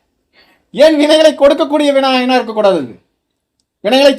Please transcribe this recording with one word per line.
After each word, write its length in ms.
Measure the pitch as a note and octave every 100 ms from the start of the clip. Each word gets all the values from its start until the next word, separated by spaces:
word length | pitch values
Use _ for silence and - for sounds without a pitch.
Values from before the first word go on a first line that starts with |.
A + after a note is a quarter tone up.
| _ _ _ _ _ _ _
ஏன் 240 | G#3+ D#4 D4+
வினைகளை 300 | D4 D#4 D#4 -
கொடுக்கக்கூடிய 460 | C#4 D4+ D4 D4+ C#4+ C4+
விநாயகனா 400 | C4+ B3+ B3+ B3+
இருக்கக்கூடாது 400 | A3+ G#3+ G3+ E3+
அது? 100 | B2 F#2 _ _ _ _ _ _ _ _
வினைகளை 280 | G3+ C4 C#4